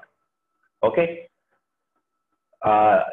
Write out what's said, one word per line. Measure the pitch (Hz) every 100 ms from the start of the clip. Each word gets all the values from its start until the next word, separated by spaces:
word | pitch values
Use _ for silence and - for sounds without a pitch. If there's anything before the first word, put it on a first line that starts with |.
| - _ _ _ _ _ _ _
Okay. | 110 - 170 170 - _ _ _ _ _ _ _ _ _ _ _ _ -
Uh, | 110 107 107 95 -